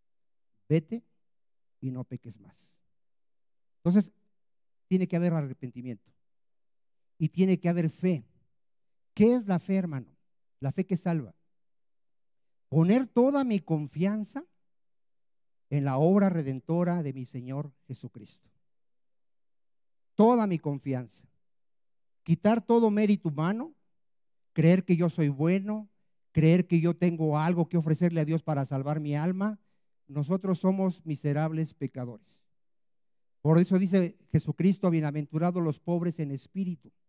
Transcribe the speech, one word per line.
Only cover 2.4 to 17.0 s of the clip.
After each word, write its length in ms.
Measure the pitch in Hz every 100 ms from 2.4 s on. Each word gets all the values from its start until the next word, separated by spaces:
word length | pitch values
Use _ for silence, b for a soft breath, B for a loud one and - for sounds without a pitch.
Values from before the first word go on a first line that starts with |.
| - _ _ _ _ _ _ _ _ _ _ _ _ _
Entonces, 340 | 170 196 - _ _ _ _ _ _ _ _
tiene 200 | 185 180
que 80 | 170
haber 180 | 175
arrepentimiento 800 | 165 139 127 131 123 123 107 _ _ _ _ _ _ _ _ _ _ _ _
y 120 | 156
tiene 300 | - 190 180
que 80 | 170
haber 220 | 175 160
fe. 340 | - 185 156 - _ _ _ _ _ _ _ _ -
¿Qué 180 | 214
es 140 | 247 202
la 100 | 175
fe, 200 | - 190
hermano? 380 | 180 139 113 _ _ _ _ _
La 120 | 139
fe 140 | 160 185
que 100 | 180
salva. 400 | 180 165 110 _ _ _ _ _ _ _ _ _ _ _ _ _ _
Poner 380 | 160 175 240 247
toda 360 | 240 254 277
mi 160 | 262 202
confianza 840 | - 156 147 151 190 214 202 277 349 _ _ _ _ _ _ _ _ _ _ _ _
en 140 | 147
la 140 | 139 131
obra 320 | 160 202 196
redentora 720 | 170 135 131 - 170 175 175